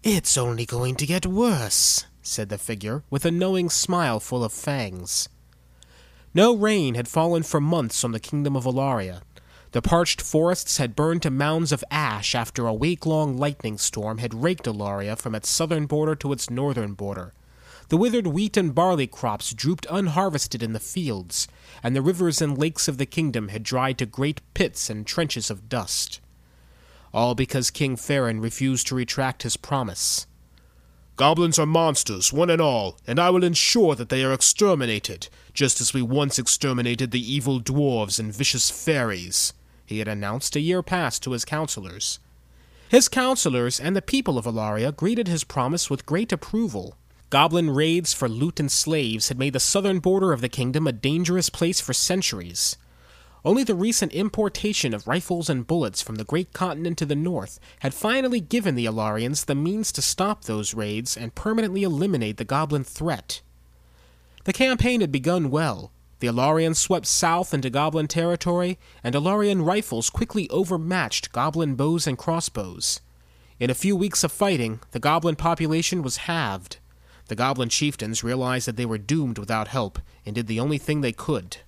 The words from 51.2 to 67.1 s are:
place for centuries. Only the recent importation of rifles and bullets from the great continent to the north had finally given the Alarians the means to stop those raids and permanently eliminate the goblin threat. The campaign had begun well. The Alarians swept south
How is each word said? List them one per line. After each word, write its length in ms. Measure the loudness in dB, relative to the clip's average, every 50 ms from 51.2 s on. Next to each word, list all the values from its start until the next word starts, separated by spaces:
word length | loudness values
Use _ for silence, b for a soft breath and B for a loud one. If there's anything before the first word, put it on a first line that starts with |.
| 0 2 2 2 0 -2
place 280 | -2 0 0 0 0 -2
for 140 | -2 -2 -2
centuries. 840 | 0 0 0 0 0 0 -2 -4 -4 -8 -10 -4 -2 -2 -2 -2 -4 b b b b b b b b b b b b b
Only 200 | 2 4 4 4
the 100 | 2 0
recent 380 | 0 2 0 2 0 0 0 -2
importation 800 | -2 -4 -2 0 0 -2 -2 -2 -2 -4 -2 -2 0 -2 -2 -2
of 120 | -4 -2
rifles 440 | -2 -2 -2 0 -2 -4 -2 0 0
and 180 | -2 -2 0 0
bullets 340 | 0 0 0 0 -2 -6
from 140 | -6 -6 -6
the 80 | -8 -4
great 300 | -2 -2 -2 -2 -2 -4
continent 440 | -4 -2 -2 -2 -4 -4 -4 -2 -2
to 60 | -2
the 80 | -2 0
north 460 | 0 0 -2 -2 -4 -6 -8 -14 -18 B B B B
had 140 | -6 -4 -4
finally 460 | -2 -2 0 0 2 2 0 0 0
given 360 | -2 0 -2 0 0 0 0
the 100 | 0 0
Alarians 580 | 0 0 0 -2 0 0 0 -2 -2 -2 -4 -2
the 100 | -2 -2
means 380 | 0 0 0 0 -2 -2 -4
to 100 | -2 -2
stop 440 | -2 -2 0 0 0 -2 -2 -4 -4
those 280 | -6 -4 -4 -4 -4 -4
raids 440 | -4 -4 -4 -4 -4 -4 -4 -6 -6
and 180 | -6 -10 -10
permanently 480 | -6 -4 -2 0 0 0 0 0 0 0
eliminate 540 | 0 0 0 0 2 2 0 0 -2 -2 -4
the 80 | -4
goblin 400 | -2 0 0 0 0 0 -2 -2
threat. 560 | -4 -8 -6 -4 -4 -4 -4 -6 -12 -12 -12 -12 -20 -20 -20 -20 -20 b b b b b b b b b b b b b b b
The 80 | -4 0
campaign 480 | 2 2 2 4 4 4 4 4 2
had 100 | 2 2
begun 380 | 0 0 0 2 2 2 2 2
well. 420 | 0 0 0 0 -2 -4 -8 -16 -18 _ _ _ -10 _
The 60 | -2 0
Alarians 500 | 2 2 4 4 4 4 4 2 2 0
swept 280 | 2 2 0 0 2
south 480 | 0